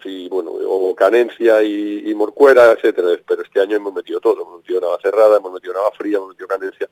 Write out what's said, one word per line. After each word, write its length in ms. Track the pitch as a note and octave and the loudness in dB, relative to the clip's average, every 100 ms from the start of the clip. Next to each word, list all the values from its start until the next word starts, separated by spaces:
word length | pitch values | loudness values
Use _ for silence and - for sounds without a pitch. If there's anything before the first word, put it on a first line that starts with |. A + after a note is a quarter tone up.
y 240 | G2 F#2+ F2 | -8 -12 -8
bueno, 240 | F#2 E2 | -8 -6
o 420 | - F#2 F#2+ F#2 | -8 -4 -2 -2
Canencia 640 | F2+ G2 A#2 A#2 - A#2 A2 | 0 2 4 0 0 2 2
y, 440 | G#2+ G#2 G#2 G#2 G#2+ | 2 -2 -6 -8 -8
y 60 | |
Morcuera, 560 | G#2+ G#2 - C#3+ B2+ A#2+ | -4 -4 4 6 8 6
etcétera, 380 | A2+ A#2 G2 F2 E2+ - | 6 0 0 -2 -2 -4
pero 160 | F2 | -6
este 180 | F2 G2+ | -4 -2
año 140 | G2 | -2
hemos 180 | G#2+ G2+ | -2 -4
metido 280 | F2 E2+ E2+ | -10 -8 -4
todo, 220 | - F#2 | -2 -2
hemos 180 | F2 F2 | -6 -16
metido 200 | E2+ F#2 | -8 -4
Navacerrada, 580 | F2 F2 G2 G2+ G#2+ G#2 | -4 -4 -2 2 4 4
hemos 140 | F#2+ | 0
metido 220 | F#2 F2+ | -12 -10
Navafría, 440 | F#2 G#2 - G#2 G2+ | -6 -4 -4 -6 -6
hemos 100 | F#2+ | -6
metido 180 | F2+ F#2 | -16 -10
Canencia 420 | G2 F#2+ - G2 | -8 -8 -10 -12